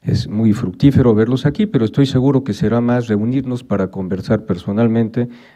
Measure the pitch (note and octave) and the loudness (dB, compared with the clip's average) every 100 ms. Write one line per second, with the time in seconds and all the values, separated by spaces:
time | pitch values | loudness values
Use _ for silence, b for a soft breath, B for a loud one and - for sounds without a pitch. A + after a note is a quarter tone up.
0 | - - - G#2 A2 G#2 G2 F2+ C#3+ C#3 | -2 -2 -2 0 0 0 -2 2 4 6
1 | A#2+ G#2+ A2+ B2+ D3 D3 G#3+ D3+ - - | 4 4 2 0 -2 -2 -2 0 0 2
2 | C3+ C3+ C3 C3+ - G2+ G#2+ A#2 A#2+ B2 | 2 2 2 0 -2 -2 0 0 2 0
3 | A2+ G#2 A2 C3+ B2+ B2 - G2+ F#2 F#2+ | 0 -2 0 -2 -4 -8 -4 -4 -4 -4
4 | F#2 F#2 - G#2+ - F2 - G2+ A#2 A2+ | -6 -6 -2 -2 -2 -6 -4 0 0 2
5 | A2+ B2 A#2+ B B | 0 -2 -6 B B